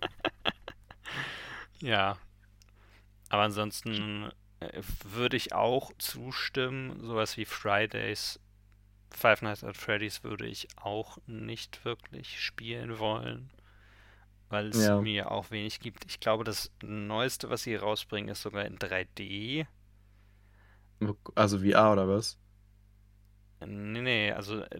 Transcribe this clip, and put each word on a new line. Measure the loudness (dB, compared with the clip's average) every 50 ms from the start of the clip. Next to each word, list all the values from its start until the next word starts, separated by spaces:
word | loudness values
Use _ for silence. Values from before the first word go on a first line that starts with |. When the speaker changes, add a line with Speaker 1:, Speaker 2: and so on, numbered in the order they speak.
| -6 -6 -6 -2 -4 -4 -4 -2 -4 -4 -4 -4 -12 -16 -16 -18 -20 -20 -20 -16 -12 -10 -8 -6 -6 -6 -8 -10 -10 -12 -12 -12 -14 -16 -14 -8
Speaker 1:
Ja. | 0 2 4 4 4 4 2 -2 -8 -20 -20 -20 -20 -20 -20 -20 -20 -20 -20 -20 -20 -20 -20 -20 -20 -20 -20 -20 _ 2
Aber | 4 4 4
ansonsten, | 4 4 0 -2 -2 -2 -6 -6 -4 -2 -2 -2 -2 -4 -6 -6 -8 -10 _ -20 -20 -16 -12
äh, | -12 -10 -10 -10 -8 -6 -8 -8 -8
würde | -8 -4 2 2 2 2
ich | 2 0 0 0
auch | 2 4 4 4 2 0 -2 -10 -8
zustimmen, | -6 -6 -6 -6 -8 -8 -6 -4 -4 -2 0 0 0 0 -2 -4 -6 -8 -10 -10 -8
sowas | -4 0 0 0 0 0
wie | -6 -6
Fridays, | -6 -6 -4 2 4 4 4 4 2 0 -2 -2 -2 -2 -2 -4 -6 -8 -8 -14 -20 -20 -20 -20 _ -20 _ -20 _ _ _ -20 -20 -10
Five | 6 8 8 8 8 6
Nights | -4 -4 -4 -8
at | -10 -10
Freddy's | -10 -2 0 0 0 0 -2 -6 -8 -8
würde | -8 -8 -6 -6
ich | -8 -8 -8 -10 -12 -14 -10
auch | -6 -4 -4 -4 -4 -6 -12 -20 -16
nicht | -12 -12 -10 -8 -8 -8 -8 -10 -12 -14 -8 -6
wirklich | -6 -6 -6 -8 -16 -16 -14 -14 -12 -8 -6
spielen | -6 -6 -6 -6 -8 -6 -6 -6 -6 -6 -4 0
wollen, | 2 2 2 2 -2 -6 -6 -8 -10 -14 -18 -20 -20 -20 -20 -20 -20 -20 -20 -20 -20 -20 -20 -20 -20 -20 -20 -20 -14 -4
weil | -2 -2 -2 2
es | 4
Speaker 2:
Ja. | 6 6 8 8 6
Speaker 1:
mir | 4 2 0 0 0 0
auch | -2 -4 -4 -4
wenig | -6 -4 -4 -4 -6 -6
gibt. | -10 -10 -12 -12 -14
Ich | -14 -12 -4
glaube, | 2 2 2 2 2
das | -2 -4 -4 -6 -8 -10 -12 -10
Neueste, | -8 -6 -6 -4 -2 0 0 0 0 0 -4 -4 -4
was | -4 -4 -2
sie | -2 -2
rausbringen, | 0 0 0 0 0 -2 -4 -4 -4 -4 -4
ist | -8 -6 -6
sogar | -6 -4 -2 -4
in | -4 -4 -4
drei | -4 0 0 -2 -2 -2 -6 -12
D. | -10 -8 -6 -6 -6 -4 -2 -4 -4 -4 -8 -20 -20 -20 -20 -20 -20 -20 -20 -20 -20 -20 -20 -20 -20 -20 -20 -20 -20 -20 -20 -20 -20 -20 -6 -2 -2 -2 -2 -4 -8 -6 4
Speaker 2:
Also | 4 6 6 6 4
V | 4 6 8
R | 10 10 10 8
oder | 6 4 4
was? | 2 2 2 -2 -8 -10 _ _ -20 -20 -20 -20 -20 -20 -20 -20 -20 -20 -20 -20 -20 -20 -20 -20 -20 -20 -20 -20 -18 -16
Speaker 1:
Nee, | -12 -10 -8 -8 -6 -6 -6 -4 0
nee, | 2 4 4 4 2 2
also | -2 -4 -4 -4 -6 -6 -8 -10 -10